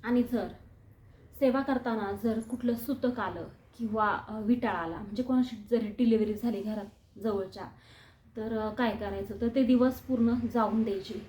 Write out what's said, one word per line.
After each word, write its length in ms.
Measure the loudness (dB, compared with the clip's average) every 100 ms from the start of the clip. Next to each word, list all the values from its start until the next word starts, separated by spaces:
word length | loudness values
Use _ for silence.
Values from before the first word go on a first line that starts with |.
आणि 180 | 2 2 2
जर 160 | 0 -4 -10 -20 -20 -20 -20 -20 -20 -20 0
सेवा 200 | 2 2
करताना 520 | 0 0 0 -2 -2 -2
जर 160 | -2 -2
कुठलं 340 | -4 -2 -2
सुतक 460 | -2 -2 -2 -2 -2
आलं 240 | -4 -6 -12 -16 -20 -8
किंवा, 400 | -4 2 2 0 -4
अ, 120 | -4
विटाळ 340 | 2 2 2
आला, 220 | -2 -4 -6
म्हणजे 260 | -8 -4
कोणाची 340 | 2 2 2 -2 -2
जरी 160 | 0 0
डिलिव्हरी 480 | 2 4 4 2
झाली 280 | 0 -2 -2
घरात 560 | -4 -6 -8 -16 _ -6
जवळच्या, 460 | -2 -2 -4 -10 -14 -16 -20 -20 -20 _ -16 -10
तर, 220 | -4 -2
अ, 160 | -4
काय 220 | 0 0 0
करायचं, 440 | -6 -6 -8 -4
तर 80 | 0
ते 80 | 2
दिवस 380 | 4 6 6 2
पूर्ण 340 | -2 2 4 2 0
जाऊन 280 | 2 2 4
द्यायचे. 320 | 2 -2 -4 -10